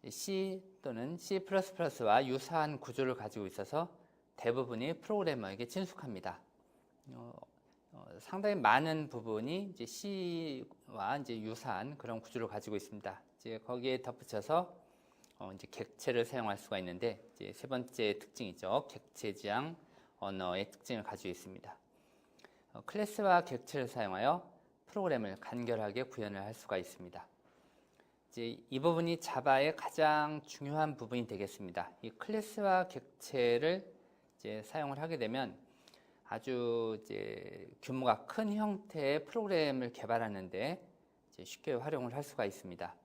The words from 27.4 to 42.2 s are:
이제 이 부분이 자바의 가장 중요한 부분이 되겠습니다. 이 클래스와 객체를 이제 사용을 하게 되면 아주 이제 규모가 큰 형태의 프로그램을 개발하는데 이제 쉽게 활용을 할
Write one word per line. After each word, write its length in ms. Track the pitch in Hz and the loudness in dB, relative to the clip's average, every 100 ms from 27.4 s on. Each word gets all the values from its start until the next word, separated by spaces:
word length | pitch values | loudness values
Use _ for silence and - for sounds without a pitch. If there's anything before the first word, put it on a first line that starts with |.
| _ _ _ _ _ _ - _ _ | _ _ _ _ _ _ -20 _ _
이제 260 | - 117 117 113 | -6 -4 -6 -4
이 100 | 131 | 4
부분이 400 | 160 170 170 165 | 4 4 2 0
자바의 560 | - 131 139 131 147 156 | 0 2 6 8 6 2
가장 640 | - - 156 151 151 151 - | -4 4 6 6 2 -2 -8
중요한 500 | - 143 151 156 147 | -8 -2 2 2 0
부분이 300 | 113 123 113 | -4 -2 -2
되겠습니다. 640 | 101 98 - 95 87 87 - | -4 -4 -6 -6 -6 -6 -8
이 80 | 113 | -12
클래스와 800 | - - 214 208 - 202 185 180 | -10 -2 -2 -2 0 4 4 4
객체를 960 | 135 - _ - 131 120 120 156 185 190 - - _ _ _ | -6 -12 _ -4 4 6 6 6 2 -4 -20 -20 _ _ _
이제 240 | 107 107 | -8 -8
사용을 360 | 107 165 143 135 | -4 -2 -2 -2
하게 160 | 160 160 | -4 0
되면 360 | 110 127 123 - - - - - - _ - | 0 0 -2 -6 -20 -20 -20 -20 -20 _ -8
아주 720 | - - 123 120 117 113 107 | -6 -2 0 2 2 2 -2
이제 640 | - 101 107 101 90 - - - | -6 -6 -4 -6 -10 -12 -14 -14
규모가 420 | - 131 127 - | -4 2 4 4
큰 300 | - - 214 | 2 0 0
형태의 720 | 208 214 202 - 160 139 151 147 | 2 2 0 -4 0 2 2 0
프로그램을 680 | 233 208 180 147 131 123 | -2 4 4 6 2 -2
개발하는데 880 | - - 117 110 101 92 90 127 180 - _ _ _ _ | -4 2 2 2 -2 -4 -2 -2 -2 -10 _ _ _ _
이제 120 | - | -16
쉽게 300 | - - - | -14 -8 -2
활용을 400 | 123 139 151 123 | -2 0 -2 -2
할 80 | 131 | -4